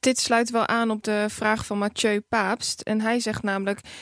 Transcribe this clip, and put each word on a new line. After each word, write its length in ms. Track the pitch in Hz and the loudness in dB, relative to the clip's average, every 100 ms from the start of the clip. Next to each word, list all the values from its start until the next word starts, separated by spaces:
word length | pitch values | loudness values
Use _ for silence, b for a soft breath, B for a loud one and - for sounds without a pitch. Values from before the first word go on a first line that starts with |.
dit 180 | 262 254 | 2 2
sluit 300 | - 233 240 | 2 2 2
wel 160 | 233 - | 0 2
aan 240 | 233 226 | 2 2
op 120 | 214 | 0
de 240 | 214 208 214 | 0 0 0
vraag 380 | - 214 220 - | 0 0 0 0
van 120 | 202 | -2
Mathieu 420 | 208 - 220 208 | -2 0 0 0
Paapst. 600 | - 226 190 240 - - | 0 0 0 -2 -4 -6
En 200 | - 214 | -2 0
hij 200 | 220 240 | 2 0
zegt 220 | 226 214 | 0 -4
namelijk: 380 | 208 196 196 202 - B | -2 -2 -2 -4 -8 B